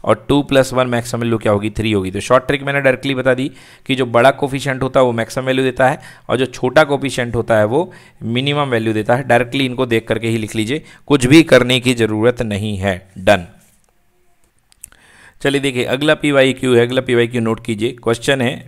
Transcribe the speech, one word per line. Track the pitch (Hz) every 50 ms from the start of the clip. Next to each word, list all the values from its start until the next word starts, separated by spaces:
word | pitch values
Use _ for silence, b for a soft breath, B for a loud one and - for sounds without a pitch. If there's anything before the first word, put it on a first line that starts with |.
| -
और | - 110 110 - -
टू | 139 143
प्लस | 139 139 139 135 131 -
वन | 127 127 127
मैक्सिमम | 123 120 117 120 - - 117
वैल्यू | 120 117 113 107
क्या | - 113
होगी, | 104 101 104 110
थ्री | 104 - 107 113
होगी। | 107 98 92 95
तो | 92 101
शॉर्ट | - - 123 127 123
ट्रिक | - 143 139
मैंने | 139 139 139 139
डायरेक्टली | 135 135 127 123 139 139 135
बता | 127 127 131 127
दी | 127 131 139 B B B B B B B
कि | - 135
जो | 127 131 120
बड़ा | 117 120 127 135
कोफिशिएंट | 135 - 147 135 135 139 127 143 131 127
होता | 135 127 - 139
है | 131
वो | 123
मैक्सिमम | 117 113 113 - - 135 127
वैल्यू | 131 131 131 131
देता | 131 127 - 131 131
है, | 151 - B B B B B -
और | -
जो | 123 131 123
छोटा | - - - 131 131 156 156
कोफिशिएंट | 143 143 127 135 131 120 - 123 120 117
होता | 117 110 - 117 107
है | 107
वो | 107 120 151 185 185 B B B B B _ -
मिनिमम | 110 117 123 135 143 143 147 143 135
वैल्यू | 120 113 110 110
देता | 110 107 104 - 120
है। | 127 139
डायरेक्टली | 127 120 120 127 123 143 139 135
इनको | 127 123 123 131
देख | 120 113 113 110 -
करके | 113 113 113 113
ही | 113 113
लिख | 107 101 -
लीजिए, | 110 110 110 139 160 B B B B B -
कुछ | 143 143 -
भी | 123 147 165 151
करने | - 139 127 123 123 127 127
की | 117 131 127
ज़रूरत | 117 113 107 107 107 110 123 120 120 120
नहीं | 110 104 101 107 107 104 92
है। | 95 101 92 87 - _ _ 98
डन। | 92 107 101 92 87 - - _ _ _ _ _ _ _ _ _ _ _ _ _ _ _ _ _ _ _ _ _ _ _ _ _ - _ b b b b b b b b b b
चलिए | - 143 139 143
देखिए | 135 139 123 123 -
अगला | - 120 135 147 156 151
पीवाईक्यू | - - 147 143 139 131 131 127 131 135 127 123
है, | 117 120
अगला | 123 127 131
पीवाईक्यू | 127 127 123 120 120 117 123 120
नोट | 110 110 113 - -
कीजिए। | - 113 104 107 127 131
क्वेश्चन | - - 113 117 - - - 139 135
है | 123 120 147 - -